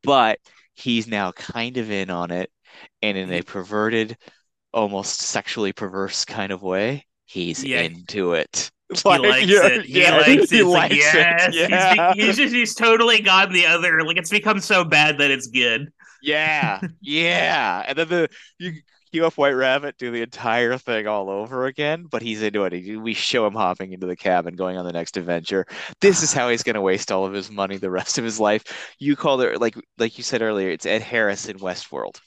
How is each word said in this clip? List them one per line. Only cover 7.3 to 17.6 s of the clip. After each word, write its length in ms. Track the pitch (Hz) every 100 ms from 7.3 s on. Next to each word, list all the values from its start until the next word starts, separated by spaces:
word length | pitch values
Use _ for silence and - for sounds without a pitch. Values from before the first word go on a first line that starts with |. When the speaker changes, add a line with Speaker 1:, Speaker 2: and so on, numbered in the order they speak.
| 95 85 80
Speaker 2:
Yeah. 180 | - 123
Speaker 1:
into 520 | 82 85 90 104 90
it. 380 | 82 - - - _
<laughs> 60 | _
Speaker 2:
He 140 | 185 202
Speaker 1:
Like, 160 | 170
Speaker 2:
likes 260 | 202 - 190
Speaker 1:
yeah, 200 | 202 175
Speaker 2:
it. 180 | 123 131
He 160 | 180
Speaker 1:
yeah, 160 | 175 156
Speaker 2:
likes 100 | -
it. 220 | 285 381
Speaker 1:
he 80 | 233
Speaker 2:
It's 120 | 185
like, 220 | 175 -
Speaker 1:
likes 220 | 143 147
it. 400 | 160 170 170 180
Speaker 2:
yes. 0 |
He's 140 | 165 175
be-, 20 |
Speaker 1:
Yeah. 440 | 180 185 180 175
Speaker 2:
he's 240 | 190 220 220
just, 160 | 277
he's 220 | 240 226 -
totally 460 | 226 226 233 220
gone 320 | 208 190 196
the 140 | 180 170
other, 360 | 170 175 160
like, 140 | 160 170
it's 140 | 170
become 280 | 208 208 202
so 240 | - 196
bad 360 | 170 156 151 147
that 100 | 143
it's 180 | 135 127
good. 460 | 123 120 117 147 _ - _
Speaker 1:
Yeah, 580 | 143 151 156 156 123 98 180
Speaker 2:
<laughs> 80 | -
Speaker 1:
yeah. 840 | - 151 170 175 160 165